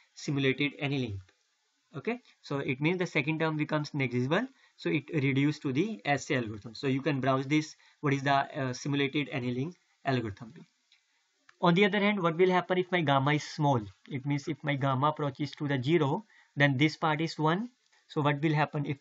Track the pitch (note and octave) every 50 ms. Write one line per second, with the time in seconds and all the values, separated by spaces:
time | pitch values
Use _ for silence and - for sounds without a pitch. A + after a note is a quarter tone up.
0 | _ _ _ - - - C#3+ C#3 C3+ C3 C3 C3 D3 C#3+ C3+ - D3 C3+ C#3 C#3
1 | B2+ A2+ G2+ G2 - _ _ _ _ _ _ _ _ _ _ _ _ _ - D3
2 | - G#3 A#3+ B3 - _ _ _ - - C#3+ C#3 C3+ - C3 B2+ D3 D#3+ F#3 F3+
3 | F3+ E3+ - D#3+ C3+ D3+ D#3+ D3+ D#3+ D#3 D#3 D3+ D#3 - D#3 D3+ D3+ - - D3
4 | C3+ A#2+ A#2+ B2 B2 C3+ D#3+ G3 B3+ - _ _ _ _ _ - - E3+ E3+ D3+
5 | C3 - - D#3 C3+ C#3 C3+ C3+ C#3+ D3 D3 - - D3 B2 C#3 F#3+ A3+ G#3+ G3+
6 | - C#3+ C#3+ - - - D#3 B2+ A#2 G#2 A2 G#2 - A#2 A2 - - C#3 C3 C#3
7 | C#3 E3 C#3+ C3+ B2 C3+ C3 C3+ C#3 C3 D3+ D#3 D3+ - - _ _ _ _ _
8 | - D3 C#3 C#3 C3+ C#3+ C#3 C3+ - - - D3 C3+ B2+ B2 - - D3 C#3+ C#3+
9 | C#3 C#3 C#3 D3+ C#3+ - D#3+ C3+ A#2+ B2 B2 B2+ C3+ F3 F3+ _ _ _ _ _
10 | - - C3 B2+ A#2 A2 G2+ - A#2 A2+ - - - - _ _ _ _ _ _
11 | _ _ _ _ _ _ _ _ _ _ _ - F#3 F3 F3 F#3 G#3 G3+ F#3+ G#3
12 | F#3+ G#3 G#3+ G3 E3+ E3+ D#3+ E3 F#3 F#3 F#3 F3+ F3+ - F#3 F3+ F3+ - F#3 F3
13 | D#3+ C#3 C#3 C#3 C3+ C#3+ D3+ D3 - - - - D3+ C#3+ C#3 A#2+ G#2 G2 - _
14 | _ - D#3 C#3 - C#3+ C#3+ C#3+ - - D3+ - - D3 C#3+ C3+ C3+ C#3 C3+ B2+
15 | C#3 D#3 - - D3+ C#3+ C3 - D3+ C#3 - - D3+ C3+ C#3 C3+ A#2 C3+ E3 E3+
16 | D3+ C3+ D3+ G#3+ - _ _ - _ _ - C#3 C#3+ C#3+ C3+ B2 D3 D#3 D3+ -
17 | - D#3+ D3+ D3 E3 D#3+ - - D3+ D#3 E3+ F#3+ A#3+ B3 - _ _ _ _ _
18 | _ - - D#3+ C#3 D3 D3 C#3+ D3 E3 D3+ D3+ D3 C#3 - D3+ C#3 C#3+ C#3+ -